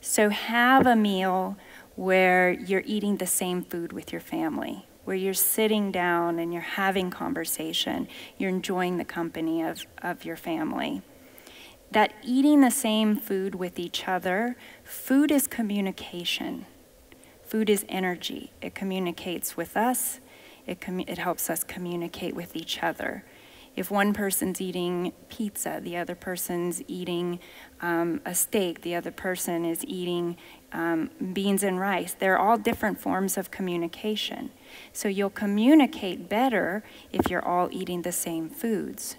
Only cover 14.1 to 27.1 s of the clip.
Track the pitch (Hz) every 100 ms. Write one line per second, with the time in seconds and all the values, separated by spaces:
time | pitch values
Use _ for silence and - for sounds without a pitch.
14.1 | 185 180 185 233 247 - - - - -
15.1 | 262 302 294 - - 220 202 196 185 -
16.1 | 175 175 - - - - - - - -
17.1 | - - - - 220 214 202 - 190 190
18.1 | 175 - - - - - - 196 190 180
19.1 | 170 - 170 - - 165 196 233 254 -
20.1 | - - - - - - - - 185 -
21.1 | 170 170 165 - 165 - - 175 175 170
22.1 | - 180 - 175 - 160 - 170 - -
23.1 | - - - - - - - 190 202 202
24.1 | 208 202 190 190 180 190 180 175 180 180
25.1 | - - - 214 - 170 156 175 175 170
26.1 | 175 - 180 - 175 175 175 - 185 175